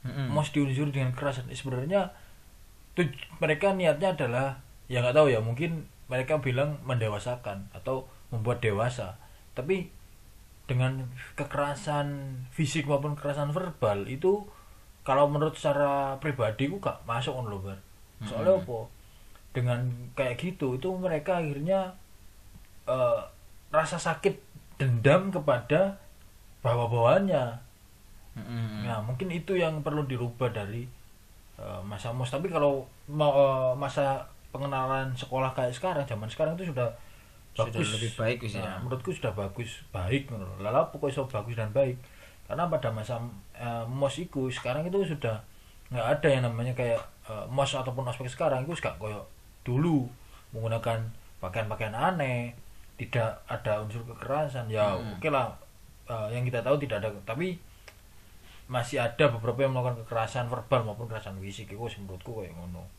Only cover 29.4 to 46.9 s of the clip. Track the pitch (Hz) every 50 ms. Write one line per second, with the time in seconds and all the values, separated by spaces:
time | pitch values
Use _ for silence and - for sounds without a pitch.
29.4 | 165 - 196 180 170 160 156 151 143 160 147 151 147 131 135 113 123 117 117 -
30.4 | 131 117 107 110 101 98 110 120 123 123 - - - - - - - - - -
31.4 | - - - - 104 101 98 - 95 101 104 101 - 117 120 127 123 - - 139
32.4 | 170 190 165 156 147 143 139 135 131 - - - - - 147 151 151 147 135 139
33.4 | 139 135 135 131 131 127 127 139 143 135 - 151 139 139 135 127 - - - -
34.4 | - - - 135 139 139 139 131 131 131 135 135 131 131 127 123 127 - 127 131
35.4 | 131 127 123 - 127 123 123 - - 185 170 147 135 - 117 104 110 110 - -
36.4 | 156 156 170 180 190 170 139 127 120 113 - - - - - - - - - -
37.4 | - - - - 110 107 110 113 107 107 110 110 117 110 - - 113 110 123 120
38.4 | 120 107 101 113 110 98 95 95 123 123 131 127 - 185 180 - - 113 95 104
39.4 | 98 95 - - 117 110 - - - - - 95 90 92 127 143 143 - 117 104
40.4 | 92 92 95 95 98 104 113 151 160 - - 147 - 139 131 147 131 123 - 107
41.4 | 104 117 117 113 110 107 104 135 139 127 127 127 - - - - - - - -
42.4 | - - - 147 175 170 160 147 - 117 110 110 107 113 123 117 120 120 98 -
43.4 | - - - - 120 117 117 117 117 117 127 139 143 139 - 160 - - - 139
44.4 | 131 131 123 - - 120 131 151 160 180 185 196 196 156 160 - - 117 110 107
45.4 | - - - - - - - - - - 127 120 110 120 151 147 147 151 135 127
46.4 | 123 117 113 113 120 127 127 131 123 117